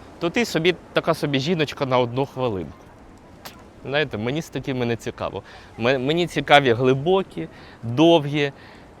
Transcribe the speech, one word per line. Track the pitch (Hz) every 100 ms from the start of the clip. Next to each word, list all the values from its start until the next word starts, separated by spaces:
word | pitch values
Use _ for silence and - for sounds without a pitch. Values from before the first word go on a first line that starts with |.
| - -
то | 170
ти | 247 233
собі, | - 170 175 -
така | 214 180
собі | 156 151 139
жіночка | 135 170 147 - 135
на | 127
одну | 120 123 135
хвилинку. | 131 127 95 73 - - - - - - - - - - - 127
Знаєте, | 143 143 104
мені | 117 147
з | -
такими | - 135 127 120
не | 113
цікаво. | 120 - 87 - - - - -
М-, | 120 135
мені | 131 165 170
цікаві | 156 139 147 135
глибокі, | 110 127 135 156 190 185 - 160 - - -
довгі | 113 120 165 170 143 147 143 - - - - -